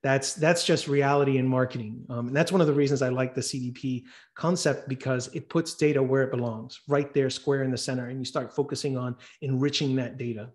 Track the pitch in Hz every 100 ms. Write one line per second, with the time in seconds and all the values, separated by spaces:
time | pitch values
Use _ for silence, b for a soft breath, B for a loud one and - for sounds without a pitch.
0 | 139 135 - - 156 175 - 160 - 143
1 | 139 143 139 135 131 131 127 123 107 120
2 | - 120 120 139 170 185 156 143 139 139
3 | 131 127 127 - - 135 123 127 131 123
4 | B B B - 202 180 156 135 - 131
5 | 131 127 123 170 - 165 165 - 151 143
6 | 131 135 131 123 120 110 123 - - 143
7 | 143 143 131 - - 139 131 123 - 127
8 | 120 131 127 - 123 - 139 131 143 131
9 | 127 120 B B 139 127 143 143 143 131
10 | 120 131 120 107 117